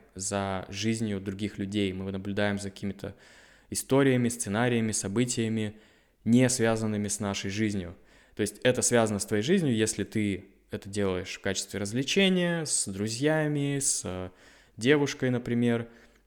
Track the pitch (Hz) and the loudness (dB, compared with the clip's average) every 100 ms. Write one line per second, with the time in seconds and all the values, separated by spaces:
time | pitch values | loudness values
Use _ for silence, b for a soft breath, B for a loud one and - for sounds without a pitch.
0 | - - 95 101 98 95 - 101 110 113 | -18 -10 -4 -2 -2 -4 -6 -4 -2 0
1 | 113 98 98 98 104 - 98 104 98 92 | -2 -4 -4 -4 -4 -4 -4 0 0 -2
2 | 95 95 98 101 104 101 98 - 101 95 | -6 -6 -4 -2 0 -2 -6 -8 -8 -6
3 | 95 - B B B B B 101 - 131 | -10 -12 B B B B B -8 0 4
4 | 135 127 120 117 - 101 123 120 110 101 | 4 4 2 -2 -2 0 2 2 0 -2
5 | 98 101 123 120 113 110 107 104 b b | -2 0 0 0 -2 -2 -4 -6 b b
6 | b b 107 120 127 123 113 113 110 104 | b b 4 6 6 4 2 2 0 -2
7 | 101 - 104 98 101 101 110 101 87 85 | -2 -2 -4 -4 -4 -2 0 -2 -6 -12
8 | b b b b 104 - 127 123 107 120 | b b b b -4 0 0 2 4 4
9 | 110 104 - 107 110 196 156 113 110 - | 4 2 0 0 2 2 2 2 2 0
10 | 98 113 104 92 - _ _ 104 98 101 | -2 0 0 -2 -8 _ _ -12 -6 -2
11 | 98 90 87 - 101 95 - 98 101 117 | 0 0 -4 -8 -4 -4 -4 -6 -4 -4
12 | 139 196 196 185 175 170 151 - - 95 | 0 2 4 4 2 0 -2 -2 -2 -2
13 | 107 113 147 156 151 147 139 139 135 - | -4 0 2 2 2 0 0 -2 -2 -2
14 | - 92 90 - B B B B 113 147 | -4 -6 -8 -12 B B B B 4 4
15 | 139 - 131 123 123 120 120 117 117 B | 4 0 0 0 0 2 2 2 -2 B
16 | B B | B B